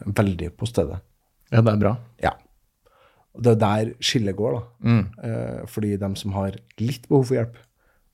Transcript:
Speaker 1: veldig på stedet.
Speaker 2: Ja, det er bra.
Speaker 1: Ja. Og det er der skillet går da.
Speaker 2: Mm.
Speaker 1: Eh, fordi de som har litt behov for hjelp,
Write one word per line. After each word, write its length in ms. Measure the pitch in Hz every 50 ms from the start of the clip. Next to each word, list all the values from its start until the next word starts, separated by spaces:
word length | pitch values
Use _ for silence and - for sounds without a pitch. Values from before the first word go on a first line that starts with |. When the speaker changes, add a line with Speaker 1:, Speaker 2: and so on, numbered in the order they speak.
| -
Speaker 1:
veldig 460 | 101 101 - 107 98 90 82 82 85 -
på 120 | - 107 117
stedet. 320 | - - 87 71 - 92 - _ _ _ _ _ _ _ _ _
Speaker 2:
Ja, 100 | - 117
det 120 | 113 117 104
er 40 | 104
bra. 200 | 104 101 117 120 - - _ _
Speaker 1:
Ja. 100 | - 71 - - _ _ _ _ _ _ _ _ _ _ _ _ _ _ _ _ _ _ _
Og 60 | - 117
det 80 | 120 113
er 20 | 107 107 101 104 107 110
der 80 | 113 - -
skillet 360 | - - - 127 107 98 95
går 160 | 98 107 123 139 120
da. 40 | - - _ _ - 117
Speaker 2:
Mm. 220 | 117 113 95 95 - - -
Speaker 1:
Eh, 420 | 120 113 113 120 117 - - -
fordi 320 | 110 - - 104 104 101 95
de 180 | 101 98 98
som 160 | - - 101 95
har 180 | 98 98 98 95 - - _ _ -
litt 280 | 107 120 135 - - -
behov 160 | 156 139 131
for 100 | 120 131
hjelp, 200 | 123 113 117 - - - _ _ _ _ _ _ _ _ _